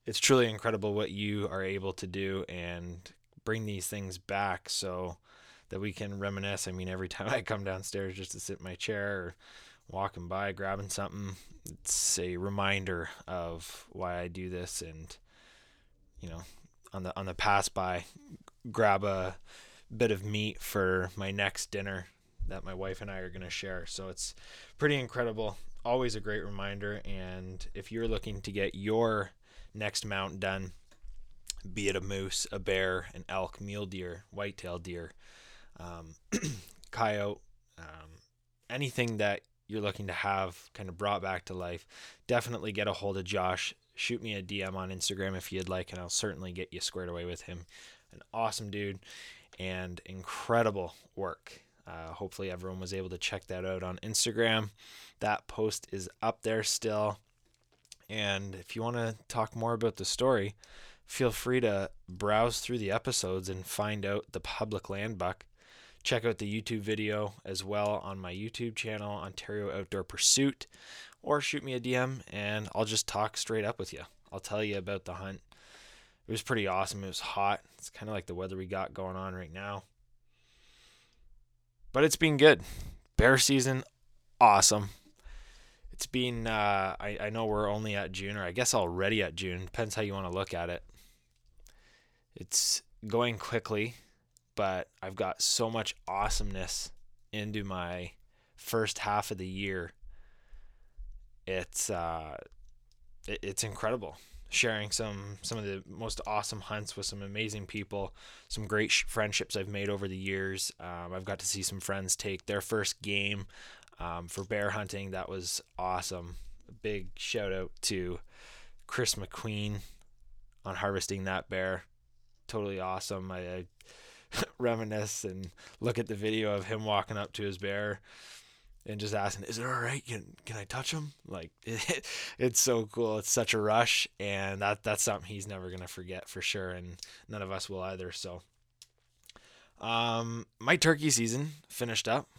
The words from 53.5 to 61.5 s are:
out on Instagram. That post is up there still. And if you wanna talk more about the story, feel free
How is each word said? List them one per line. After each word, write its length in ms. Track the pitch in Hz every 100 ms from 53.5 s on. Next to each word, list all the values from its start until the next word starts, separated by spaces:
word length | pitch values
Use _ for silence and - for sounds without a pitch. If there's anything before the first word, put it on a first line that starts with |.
| 92 92
out 180 | 92
on 160 | 92 90
Instagram. 680 | 110 110 120 110 113 110 107 - - - - -
That 280 | 107 104 -
post 400 | - 110 - -
is 180 | 98 90 -
up 200 | 113 -
there 220 | 113 110
still. 560 | 107 - 110 107 107 101 _ _ _ _ _ _ - - -
And 460 | 110 101 98 98 95
if 200 | - 113
you 60 |
wanna 340 | 117 120 113 113 -
talk 280 | 120 110 113
more 180 | 113
about 240 | 113 113 -
the 80 | 95
story, 500 | - 127 120 98 - - - - - -
feel 260 | - 127
free 280 | 101 120